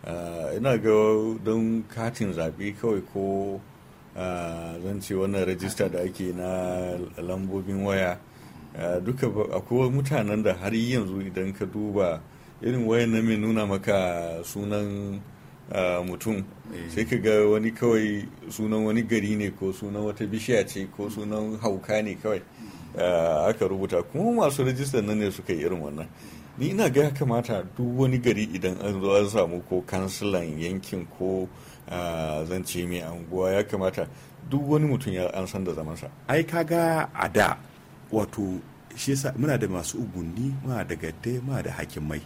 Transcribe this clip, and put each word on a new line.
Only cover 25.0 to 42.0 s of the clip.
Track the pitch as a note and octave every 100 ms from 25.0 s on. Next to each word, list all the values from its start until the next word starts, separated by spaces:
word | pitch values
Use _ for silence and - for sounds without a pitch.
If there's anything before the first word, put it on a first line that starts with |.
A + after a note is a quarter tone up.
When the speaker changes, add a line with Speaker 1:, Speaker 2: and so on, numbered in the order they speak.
Speaker 1:
nan | G2+ G#2+
ne | G#2
suka | F#2+ -
yi | E2+
irin | D#2+ F2
wannan. | D2 D2 E2 - - - - -
Ni | D3
ina | G3 G3
ga | C3
ya | D3
kamata | C#3 C#3 A#2 A#2+ G#2 F#2 -
duk | B2 B2
wani | C3 B2+
gari | A#2+ G2+ G#2+
idan | F2+ F#2 F#2
an | G2+ G2
zo | G2 G2
an | G2+
samu | G#2+ E2+ F2 -
ko | F#2 -
kansilan | F#2+ F#2+ - G2+ F#2 E2 D2+
yankin | E2 F#2+ - F#2+ E2 -
ko, | F#2 F#2+ F#2 - - - -
ah, | F2+ F2 E2 D#2+ D2+
zan | D#2+ F#2
ce | F2+ F2 F2
mai | F2
anguwa, | D#2+ E2+ E2 F#2 F#2 G2
ya |
kamata | G#2 G2+ F#2+ F#2 E2 - - - -
duk | C3+ C#3+
wani | D3+ D3+
mutum | B2+ A2
ya | F#2 F2+
an | F#2+ F#2
san | G2
da | F#2
zamansa. | D#2 D#2 E2 - - -
Speaker 2:
Ai | C#3+
kaga | D#3+ E3+ D#3 E3+ E3 D#3+ D3+
a | - -
da, | D#2+ F#2+ - - - - - -
wato | A2 G2+ - F#2+ F2+ - - -
shi | - -
yasa | C#3 C#3 -
muna | D3 B2+
da | G#2
masu | F2+ E2+ -
ugunni, | G#2+ F2+ E2 F#2+ C3 C3+
muna | B2 A#2 F2+
da |
gaddai, | D#2+ E2 D#2 A#2 B2
muna | B2+ B2+
da | -
hakimai. | - D#2+ -